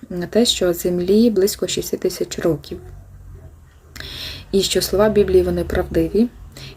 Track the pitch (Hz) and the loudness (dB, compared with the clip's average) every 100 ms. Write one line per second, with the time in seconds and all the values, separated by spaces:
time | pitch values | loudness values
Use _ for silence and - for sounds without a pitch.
0 | - 180 175 214 233 - 180 170 180 175 | -12 -8 -2 2 2 2 0 0 0 0
1 | 175 208 240 202 196 - 180 - - - | 2 4 6 4 2 0 -4 -4 -6 -4
2 | 185 - 175 - 175 147 - 180 - - | -4 -4 -6 -2 -2 -2 -4 -14 -16 -20
3 | - - - - - - - - - - | -20 -20 -20 -20 -20 -20 -20 -20 -20 -16
4 | - - - - - 196 185 185 - 190 | -14 -12 -12 -14 -2 0 0 0 0 2
5 | 214 208 190 185 180 175 170 180 - - | 4 4 4 4 2 0 -2 -4 -2 -2
6 | 165 196 240 - - - - | 0 2 0 -2 -20 -18 -18